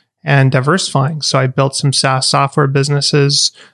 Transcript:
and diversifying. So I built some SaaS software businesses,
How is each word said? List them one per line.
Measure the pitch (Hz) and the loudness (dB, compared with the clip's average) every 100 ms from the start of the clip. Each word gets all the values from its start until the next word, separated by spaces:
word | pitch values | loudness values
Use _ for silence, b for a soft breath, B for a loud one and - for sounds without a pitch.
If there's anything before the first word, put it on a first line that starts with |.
| b _ | b _
and | 151 139 135 | 0 2 4
diversifying. | 131 135 185 - 143 135 156 | 2 0 -2 0 -2 -2 -4
So | - 135 | -2 -2
I | 131 | -2
built | 131 139 - | 0 -2 0
some | 143 | -2
SaaS | - 139 131 - | 0 0 0 0
software | 143 139 - 143 | 0 0 0 0
businesses, | 143 139 143 139 151 139 139 - b b | 0 0 0 0 2 2 0 -2 b b